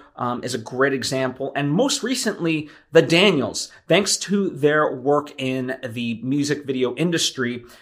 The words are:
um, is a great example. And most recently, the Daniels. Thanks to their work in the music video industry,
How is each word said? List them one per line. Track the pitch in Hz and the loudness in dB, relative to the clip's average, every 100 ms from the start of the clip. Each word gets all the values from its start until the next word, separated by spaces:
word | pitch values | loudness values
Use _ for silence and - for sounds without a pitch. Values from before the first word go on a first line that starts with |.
| - - | -18 -6
um, | 123 123 | -4 -4
is | 127 | -4
a | 127 | -6
great | 113 123 135 | -6 0 2
example. | 135 113 131 131 127 139 | 2 -2 -2 -2 -4 -6
And | - 147 | -4 0
most | 156 269 - | 2 2 0
recently, | 220 262 220 151 165 156 151 - _ | -2 -2 -2 -2 -2 -2 -6 -14 _
the | 160 | 4
Daniels. | 165 165 202 160 113 - - - - | 6 6 6 4 0 -4 -10 -14 2
Thanks | 170 196 - | 2 2 -2
to | - 202 190 | 0 0 0
their | 143 147 151 151 | 0 2 4 2
work | 131 123 147 147 - | 0 0 0 0 -6
in | 131 131 127 - 127 | -4 -4 -4 -6 -8
the | 113 117 113 | -6 -4 -4
music | 127 147 143 147 | -2 -2 0 -2
video | 135 127 123 123 | -2 -2 0 0
industry, | 165 165 - - 120 120 - - | 0 0 -2 -2 -4 -4 -12 -20